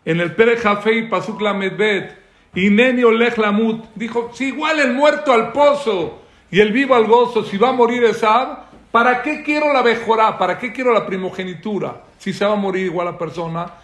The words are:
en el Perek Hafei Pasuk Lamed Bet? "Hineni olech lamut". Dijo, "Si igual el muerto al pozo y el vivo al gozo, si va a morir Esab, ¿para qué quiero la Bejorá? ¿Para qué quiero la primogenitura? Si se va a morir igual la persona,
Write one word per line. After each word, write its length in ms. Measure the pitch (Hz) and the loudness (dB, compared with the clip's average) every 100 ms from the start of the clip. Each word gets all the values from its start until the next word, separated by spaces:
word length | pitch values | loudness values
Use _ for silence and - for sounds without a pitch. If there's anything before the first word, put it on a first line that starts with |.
| 160 | -4
en 140 | 165 | -2
el 160 | 175 170 | -2 2
Perek 300 | 233 233 208 | 2 2 0
Hafei 440 | 202 220 226 226 | 0 0 -2 -2
Pasuk 320 | 185 - 202 | -6 -6 -6
Lamed 360 | 208 196 190 165 | -4 -2 -4 -2
Bet? 460 | 214 196 147 - _ _ _ - | -2 -2 -6 -18 _ _ _ -2
"Hineni 480 | 202 208 262 247 | 2 4 2 4
olech 340 | 240 226 233 220 | 2 4 2 0
lamut". 480 | 214 208 226 220 - - | 0 0 0 -2 -8 -10
Dijo, 360 | 226 233 226 | -6 -6 -6
"Si 120 | - 269 | -6 -6
igual 300 | 254 302 311 | -4 -2 0
el 140 | 262 | 0
muerto 400 | 247 302 294 294 | 4 2 2 2
al 180 | 233 226 | 2 2
pozo 680 | 277 285 285 226 190 151 - - _ - | 4 4 4 -2 -2 -4 -10 -20 _ -4
y 80 | 175 | 2
el 120 | 208 | 2
vivo 240 | 233 269 247 | 2 2 4
al 100 | 214 | 6
gozo, 380 | 240 240 220 | 4 4 0
si 140 | - 196 | -4 0
va 120 | 254 | 0
a 40 | |
morir 300 | 247 233 247 | 4 2 4
Esab, 600 | 226 - 220 233 262 277 - - _ | 2 2 2 2 0 -8 -16 -20 _
¿para 300 | 233 240 247 | 2 2 0
qué 180 | 294 302 | -2 -6
quiero 300 | 294 302 302 | -2 0 2
la 80 | 269 | 2
Bejorá? 560 | 240 226 208 220 220 - | 2 0 0 2 2 0
¿Para 200 | 180 175 | -4 -4
qué 120 | - | -8
quiero 220 | 233 247 | -4 0
la 120 | 214 - | 0 0
primogenitura? 1000 | 190 185 - 185 170 214 196 147 117 - _ | -6 -8 -8 -10 -10 -8 -6 -6 -10 -20 _
Si 120 | 196 | -8
se 140 | - 202 | -2 0
va 80 | |
a 40 | 208 | 0
morir 280 | 196 190 185 | -2 -2 -2
igual 220 | 170 175 | -2 -4
la 100 | 170 | -6
persona, 480 | 165 170 165 165 180 - | -8 -8 -8 -6 -8 -14